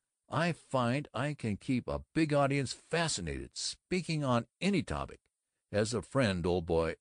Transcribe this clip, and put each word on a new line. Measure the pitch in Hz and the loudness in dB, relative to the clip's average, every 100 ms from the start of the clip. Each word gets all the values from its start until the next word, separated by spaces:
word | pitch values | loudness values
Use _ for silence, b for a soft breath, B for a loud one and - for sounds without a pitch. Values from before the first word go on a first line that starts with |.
| _ _ - | _ _ -6
I | 131 175 | -2 -2
find | 160 - 131 120 135 - | -2 -4 0 2 0 -2
I | 110 147 | -4 -4
can | 147 113 95 | -2 -4 -2
keep | - 127 - | 0 -2 0
a | 71 - | -6 -2
big | 156 160 | 0 2
audience | 143 139 143 131 | 2 2 0 -2
fascinated | - - 160 165 - 82 67 64 | -6 -4 -2 0 -2 -4 -6 -8
speaking | - - - - 185 160 156 | -8 -8 -8 -4 -4 -2 0
on | 139 120 117 - | 2 2 0 -4
any | 180 185 | 0 0
topic. | 95 71 69 - _ _ _ _ - | 0 -4 -6 -12 _ _ _ _ -4
As | 101 110 | 0 0
a | 117 | -2
friend, | - 135 113 92 87 | -2 0 2 2 2
old | 90 85 | 2 2
boy, | 82 82 82 | 2 2 -2